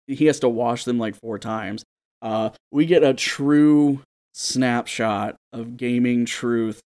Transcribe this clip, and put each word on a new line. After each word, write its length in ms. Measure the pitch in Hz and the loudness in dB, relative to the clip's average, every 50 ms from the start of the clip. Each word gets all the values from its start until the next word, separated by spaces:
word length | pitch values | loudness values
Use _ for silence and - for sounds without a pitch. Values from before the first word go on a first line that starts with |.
| _ - | _ -10
he 160 | 139 - 151 | -4 0 2
has 140 | 156 143 - | 2 2 2
to 80 | - 123 | 0 0
wash 340 | 117 113 120 120 117 117 - | 0 0 -2 -2 -2 -4 -4
them, 140 | 123 120 120 | -4 -2 -2
like, 160 | 113 107 101 | -2 -4 -6
four 240 | - - 113 110 101 | -10 -10 -10 -10 -8
times. 460 | - 117 110 110 104 98 104 107 - _ _ _ _ _ _ _ | -8 -8 -8 -8 -8 -8 -10 -12 -14 _ _ _ _ _ _ _
Uh, 300 | 117 113 110 110 110 107 - _ _ _ - | -10 -6 -4 -2 -4 -4 -6 _ _ _ 0
we 120 | 143 160 | 0 2
get 200 | 165 175 170 156 | 4 4 6 6
a 100 | 135 131 | 4 2
true 840 | - - - - - 139 143 147 147 147 151 147 147 147 143 139 135 - _ _ _ _ _ _ | 2 -2 -6 -4 -2 0 2 4 6 6 6 6 6 4 2 0 -2 -6 _ _ _ _ _ _
snapshot 1040 | - - - - 127 131 123 120 120 - - - - 113 110 104 101 104 110 - _ _ _ - | -10 -8 -6 -2 0 0 0 0 -2 -4 -6 -6 -4 -2 -2 -2 -2 -4 -6 -8 _ _ _ -12
of 240 | 117 113 117 120 | -12 -12 -12 -10
gaming 480 | 123 127 120 123 120 123 123 123 120 120 | -8 -4 -2 0 2 2 2 2 0 0
truth 560 | 113 - - - 120 117 113 113 110 104 - _ _ | -2 -4 -6 -4 -2 0 0 -2 -2 -6 -8 _ _